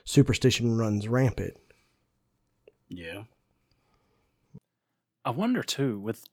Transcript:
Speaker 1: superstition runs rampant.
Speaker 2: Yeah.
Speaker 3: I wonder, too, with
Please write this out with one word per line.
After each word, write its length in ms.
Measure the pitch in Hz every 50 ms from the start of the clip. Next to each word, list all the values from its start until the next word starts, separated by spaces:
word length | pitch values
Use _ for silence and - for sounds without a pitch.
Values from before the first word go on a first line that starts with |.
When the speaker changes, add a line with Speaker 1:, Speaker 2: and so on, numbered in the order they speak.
| -
Speaker 1:
superstition 720 | - - 143 139 - 110 - - 127 - - 120 117 113
runs 320 | 113 113 107 104 104 104 113
rampant. 460 | 120 127 135 110 - - 92 - - - _ _ _ _ _ _ _ _ _ _ _ _ _ _ _ _ _ _ _ _ _ - _ _ _ -
Speaker 2:
Yeah. 360 | - 87 85 82 95 104 110 - _ _ _ _ _ _ _ _ _ _ _ _ _ _ _ _ _ _ _ _ _ _ _ _ - - _ _ _ _ _ _ _ _ _ _ _ _ -
Speaker 3:
I 60 | 135
wonder, 320 | 117 156 214 247 247 -
too, 360 | - - - - 139 127 107 98
with 300 | 101 110 113 - - -